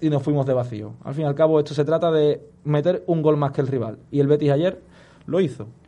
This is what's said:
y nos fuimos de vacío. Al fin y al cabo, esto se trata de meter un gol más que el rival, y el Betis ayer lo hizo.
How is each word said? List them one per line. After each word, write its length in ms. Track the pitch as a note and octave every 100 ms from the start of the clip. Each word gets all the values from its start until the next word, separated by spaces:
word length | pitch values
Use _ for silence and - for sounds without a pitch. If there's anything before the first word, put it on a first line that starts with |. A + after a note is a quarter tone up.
y 80 | D#3
nos 120 | C#3+
fuimos 240 | D3+ D3 C3
de 80 |
vacío. 420 | B2+ B2 A2 G#2+ A#2 -
Al 80 |
fin 100 | C#3
y 40 | D3
al 80 | C#3+
cabo, 220 | D#3 D#3
esto 160 | D3
se 120 | C#3+ D3
trata 260 | E3 E3+
de 340 | D#3+ D3 - - - D3
meter 380 | D3 D#3 F3+ -
un 140 | E3
gol 160 | D#3 D3+
más 140 | C#3
que 80 | C#3+
el 60 | C3
rival, 320 | C3 A2 A2 -
y 80 | C#3+
el 80 | C#3+
Betis 240 | D3 D3
ayer 300 | C#3 F3+ F#3 - - - - -
lo 140 | E3+
hizo. 280 | F3 - G#2+ -